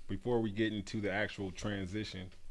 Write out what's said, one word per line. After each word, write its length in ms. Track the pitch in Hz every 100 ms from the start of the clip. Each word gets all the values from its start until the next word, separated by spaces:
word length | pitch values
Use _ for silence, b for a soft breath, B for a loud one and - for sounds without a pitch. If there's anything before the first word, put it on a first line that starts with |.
| -
Before 320 | 101 117 120
we 100 | 113
get 220 | 101 110
into 260 | 104 92 110
the 100 | 98
actual 400 | 98 107 - 95
transition, 760 | 87 107 101 92 104 104 92 90 - -